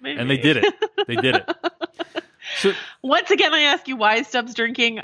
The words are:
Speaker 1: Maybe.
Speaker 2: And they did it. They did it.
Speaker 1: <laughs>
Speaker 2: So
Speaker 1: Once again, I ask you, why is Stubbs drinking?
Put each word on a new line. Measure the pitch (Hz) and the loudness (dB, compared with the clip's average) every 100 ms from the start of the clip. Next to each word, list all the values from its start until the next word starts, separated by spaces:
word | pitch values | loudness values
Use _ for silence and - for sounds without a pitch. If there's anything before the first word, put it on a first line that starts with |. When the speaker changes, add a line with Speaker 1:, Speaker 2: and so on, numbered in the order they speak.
Speaker 1:
Maybe. | 262 285 | -10 -6
Speaker 2:
And | 127 | -2
they | 139 | 2
did | 147 123 | 2 4
it. | 403 - - - 381 | 2 0 -4 -4 -4
They | 349 | -2
did | - 349 | 0 0
it. | - | -2
Speaker 1:
<laughs> | 320 339 - 339 - - - - _ - - | -6 -8 -8 -12 -12 -12 -12 -12 _ -12 -2
Speaker 2:
So | 196 185 - - | 0 -2 -6 -10
Speaker 1:
Once | 262 311 - | 0 0 2
again, | 403 320 | 2 4
I | 311 | 4
ask | 294 311 - | 2 2 -2
you, | 262 | 0
why | 214 226 | 2 2
is | 262 | 0
Stubbs | 247 240 | -4 -4
drinking? | 240 226 254 233 220 | -4 -4 0 -2 -2